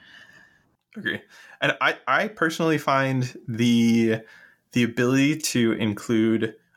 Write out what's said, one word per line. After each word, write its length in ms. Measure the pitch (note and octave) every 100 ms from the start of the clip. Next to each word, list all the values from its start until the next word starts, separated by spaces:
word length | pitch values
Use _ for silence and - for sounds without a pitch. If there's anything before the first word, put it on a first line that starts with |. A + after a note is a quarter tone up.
| - - - - _ _ _ _ _ -
Agree. 240 | G#2 - - - - -
And 160 | C#3+ -
I, 160 | C#3 D#3+ -
I 220 | C#3+ G3+
personally 500 | - D#3+ D#3+ E3 D3+
find 580 | D3+ C3+ C3+ C3 B2 - -
the, 720 | A2+ A#2+ A#2 A#2 A#2 A2+ A2 - - - _ _
the 120 | B2
ability 540 | A#2 A#2 A#2+ C3 C#3 D3+
to 340 | - B2+ A2+
include 800 | G#2+ A2 G2+ - A2+ A2 A2 A2 - _